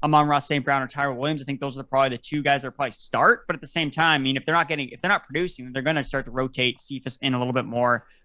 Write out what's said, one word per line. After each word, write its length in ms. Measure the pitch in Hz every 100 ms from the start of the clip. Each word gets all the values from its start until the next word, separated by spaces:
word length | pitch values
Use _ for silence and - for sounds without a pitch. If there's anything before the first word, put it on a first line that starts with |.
Amon-Ra 360 | 147 151 147 143
Saint 240 | - 147
Brown 180 | 135 139
or 40 | 127
Tyrell 280 | 143 143 123
Williams. 240 | 143 156
I 40 | 135
think 140 | 135
those 180 | 139 131
are 40 |
probably 280 | - 135 135
the 80 | 120
two 240 | - 147
guys 200 | 143 139
that 100 | 131
probably 180 | - 131
start. 540 | - - 117 175 240 -
But 80 | 165
at 60 |
the 40 | 147
same 220 | 170 147
time, 300 | 160 160 147
I 40 |
mean, 120 | 135 135
if 80 |
they're 100 | 156
not 140 | 165 160
getting, 200 | 151 127
if 100 | -
they're 80 | 180
not 140 | 196
producing, 480 | - 143 180 - 127
they're 80 | 131
gonna 220 | 139 156
start 200 | - 135 127
to 40 |
rotate 500 | 127 131 131 123 120
Cephas 360 | - 135 135 -
in 100 | 135
a 40 | 123
little 140 | 123
bit 100 | 123
more. 420 | 123 117 123 117 - _